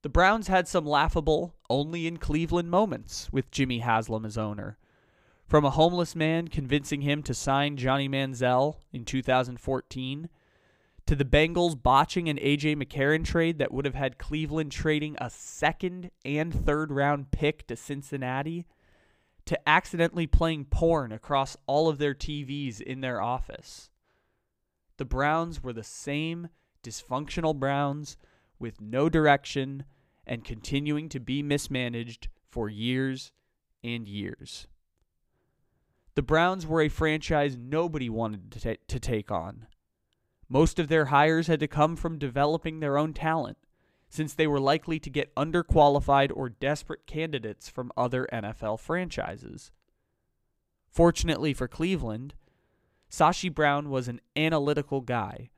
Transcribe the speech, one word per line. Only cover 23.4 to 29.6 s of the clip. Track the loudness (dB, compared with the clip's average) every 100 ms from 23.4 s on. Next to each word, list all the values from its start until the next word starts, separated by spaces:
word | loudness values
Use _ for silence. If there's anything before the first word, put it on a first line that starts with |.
| -6 -10 -16 -20 -20 _ _ _ _ _ _ _ _ _ _ -12
The | -6
Browns | 0 2 0 -2 -6
were | -8
the | -10
same | -12 -12 -6 -4 -4 -6 -10 _ _ _
dysfunctional | -14 -14 -6 -6 -4 -2 -2 0
Browns | 0 0 0 -4 -10 -16 _ _ _ _
with | -12 -10
no | -4 2 4
direction | 6 6 4 2 -6